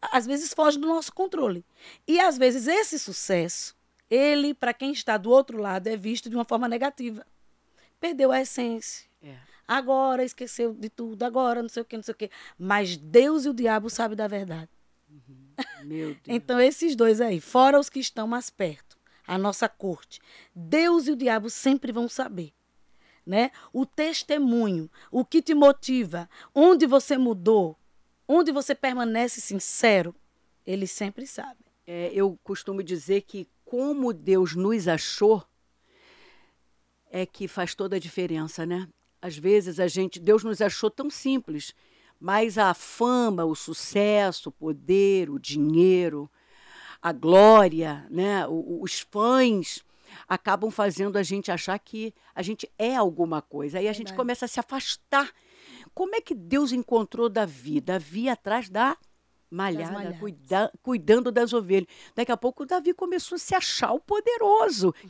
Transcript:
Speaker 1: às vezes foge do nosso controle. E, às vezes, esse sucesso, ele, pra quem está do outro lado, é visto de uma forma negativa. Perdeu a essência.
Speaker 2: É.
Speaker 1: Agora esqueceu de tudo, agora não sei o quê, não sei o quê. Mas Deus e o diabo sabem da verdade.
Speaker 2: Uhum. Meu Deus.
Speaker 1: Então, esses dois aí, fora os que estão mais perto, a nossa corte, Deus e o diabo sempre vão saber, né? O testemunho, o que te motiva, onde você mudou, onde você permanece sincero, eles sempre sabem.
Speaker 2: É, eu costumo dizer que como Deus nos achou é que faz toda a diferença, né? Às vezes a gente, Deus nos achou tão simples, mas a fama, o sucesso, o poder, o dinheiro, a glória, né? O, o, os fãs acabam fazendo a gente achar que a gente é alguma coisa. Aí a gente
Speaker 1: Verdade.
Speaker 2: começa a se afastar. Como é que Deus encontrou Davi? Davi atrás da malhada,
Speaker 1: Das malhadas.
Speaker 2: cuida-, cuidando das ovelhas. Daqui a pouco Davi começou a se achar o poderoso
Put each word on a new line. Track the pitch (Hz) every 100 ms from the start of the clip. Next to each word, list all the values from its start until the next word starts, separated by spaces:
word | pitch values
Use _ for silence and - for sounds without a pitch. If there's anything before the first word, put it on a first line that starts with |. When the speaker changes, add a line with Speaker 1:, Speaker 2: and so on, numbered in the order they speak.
Speaker 1:
às | - 262 233
vezes | 285 311
foge | - 302 294
do | 311
nosso | 330 311
controle. | - 381 370 247 175 - _ - - -
E, | 339
às | 370 269
vezes, | 254 254 233
esse | 370 427 311
sucesso, | - 185 - 180 170 - - - _ _ -
ele, | 240 294 294 285
pra | 285 247
quem | 240 269
está | 285 - 214
do | 196
outro | 254 269 226
lado, | 202 190 190
é | 220
visto | 202 233 240
de | 233
uma |
forma | 233 226 240
negativa. | 233 269 - 240 214 - _ _ _ _ _ _ -
Perdeu | 339 277 269
a | 262
essência. | 262 - 240 226 - - - _
Speaker 2:
É. | 147 131 _ _ -
Speaker 1:
Agora | 247 254 262 269 254
esqueceu | 254 - 247 - 233
de | 220 214
tudo, | - 233 214
agora | 240 240 247 233
não | 233
sei | -
o |
quê, | 233 226
não |
sei | 214
o | 220
quê. | 202 - - -
Mas | 185 202 190 170
Deus | 151 180 269 311
e | 277
o |
diabo | 247 226 220 220
sabem | 226 226 214
da | 214
verdade. | 202 190 160 160 _ _ _ _
Speaker 2:
Uhum. | 151 123 131 _ - - 784
Meu | 285 160 156
Deus. | - -
Speaker 1:
Então, | 240 - 247
esses | 254 302 339
dois | 247 233 220
aí, | 233 180
fora | - 254 262 285
os | 285
que | 269
estão | 254 - 220
mais | 240 -
perto, | - 185 147 - _ _ _ -
a | 185
nossa | 202 196 220
corte, | - 196 165 - - _ - -
Deus | 180 165 302 339 339 269
e |
o | 277
diabo | 254 220 214
sempre | - 269 269 247
vão | 226 240
saber, | - 254 190 156 _ _ _ _ _ _ _ -
né? | 196 254 - -
O | 247
testemunho, | 262 - 311 311 - 294 269 233 220 175 160 _ -
o | 247
que | - 330
te | -
motiva, | 302 277 277 - 254 196 170 170 - -
onde | 277 330 349 285
você | 269 - 269
mudou, | 254 202 175 220 170 156 _ _ _ _ -
onde | 311 330
você | 277 269
permanece | 277 269 247 233 220 240 240
sincero, | - 196 - - 233 202 170 - _ _ _ _
eles | - 190 190
sempre | - 202 202 269
sabem. | - - - _ _
Speaker 2:
É, | - 170 175
eu | 196 196 170
costumo | - 196 - 196
dizer | 175 180 151 196
que | 202 202 170 _
como | - 247 277 285 247
Deus | 180 151 190 180
nos | 165 190 226 175
achou | 160 - - 208 220 - _ _ _ _ _ _ _ - _ _ _ _ _ _ _ _
é | 180 185
que | - 190
faz | - 175
toda | - 196 190
a |
diferença, | 165 - 180 160 156 160 165
né? | 180 180 _ _ _
Às | 180 151
vezes | 170 208 185 160
a | 180
gente, | 180 190 175
Deus | 170 214
nos | 220 208
achou | 208 - 214
tão | - 277
simples, | - 262 262 - 151 - - _ _ _ _
mas | 170 202 226 202
a | 196
fama, | 175 - - 240 247 233 185
o | 165
sucesso, | 156 - 156 - 202 208 208 196 170 -
o |
poder, | - 156 147 139 196 196 196 165
o | 143
dinheiro, | - 143 147 160 185 185 175 147 147 _ _ _ - - - -
a | 170
glória, | 143 151 185 208 220 190 160 160 147 -
né? | 160 196 202 147
O, |
o, | 160 - 170
os | 185 -
fãs | - 208 226 262 254 208 160 - _ _ _ - -
acabam | 185 - 196 214
fazendo | 214 202 165 202 202
a |
gente | 180 196 202
achar | 175 - 202
que | _ 220 220 - _
a | -
gente | 185 214 - -
é | 220 254
alguma | 202 160 170 156
coisa. | - 147 147 175
Aí | 208
a |
gente | 208 202
Speaker 1:
Verdade. | 190
Speaker 2:
começa | 247 247
a | 247
se | -
afastar. | 233 269 - - - 277 277 - _ _ - - -
Como | - 370
é | 453
que | -
Deus | 254 170 269 285
encontrou | 247 233 233 208 - 233
Davi? | 202 202 135 123 -
Davi | - 185 147 180 247
atrás | 240 - 226 202
da | 190 254 - _ _ _ _ _
malhada, | 170 196 160
Speaker 1:
Das | 165
malhadas. | 196 190 175
Speaker 2:
cuida-, | 208 156 - 190 220 -
cuidando | - 240 151 226 247
das | 233 240
ovelhas. | 233 180 196 180 - -
Daqui | - 233
a | 233
pouco | 247 - 269
Davi | 359 311
começou | 349 359 359 - 349
a |
se | -
achar | 381 - - 233
o | -
poderoso | - 415 440 480 415 427 440 233 185 -